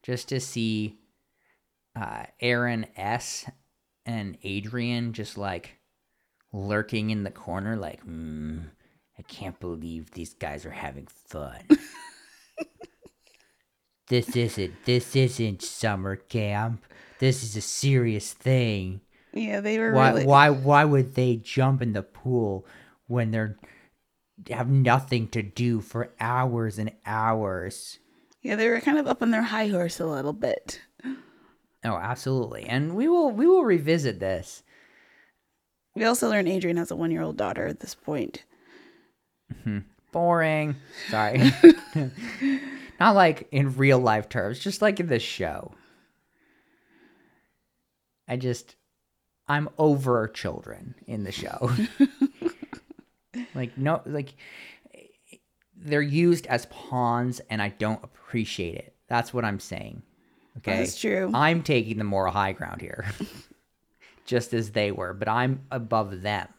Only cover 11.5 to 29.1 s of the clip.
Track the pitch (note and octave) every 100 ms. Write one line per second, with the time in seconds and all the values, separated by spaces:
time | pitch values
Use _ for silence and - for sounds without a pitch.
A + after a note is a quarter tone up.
11.5 | - - D4 - B5 A#5+ - - _ _
12.5 | - - _ F#4 _ - _ _ _ _
13.5 | _ _ _ _ _ _ B2 - B2 A#2
14.5 | - F#2 F2 - B2 - C3+ B2+ - A2
15.5 | F#2+ - - A2+ G2 F#2+ G2 _ A#2 G#2
16.5 | G#2 A2+ A#2 _ - - - C3 C3 A2+
17.5 | G#2 - - C#3 C3+ A#2 G#2 - - C3
18.5 | C3 A#2 G#2 F#2 F#2 _ _ _ - A3
19.5 | G3+ G#3 A3 A3+ C3 C3 A2+ C3+ C#3 D3
20.5 | C3+ C3+ D3 D3+ C#3+ C3 C3 B2+ A#2 -
21.5 | - C3 C3+ A#2+ G#2 F#2+ - C3 B2 G#2+
22.5 | F#2+ - - - _ _ B2 A2+ A2 A2
23.5 | G2+ - - _ _ _ _ _ - -
24.5 | A2+ B2 C3+ B2 B2+ C3+ B2 A2 A#2 G#2
25.5 | - A#2+ A2+ G2+ A#2 A#2 _ A2 B2 B2+
26.5 | A#2+ A2+ G#2 G#2+ - - A2 A2 A2 G2+
27.5 | F#2 F#2 - - - _ _ _ _ -
28.5 | G#3 A3 A#3 D4 D4+ C4+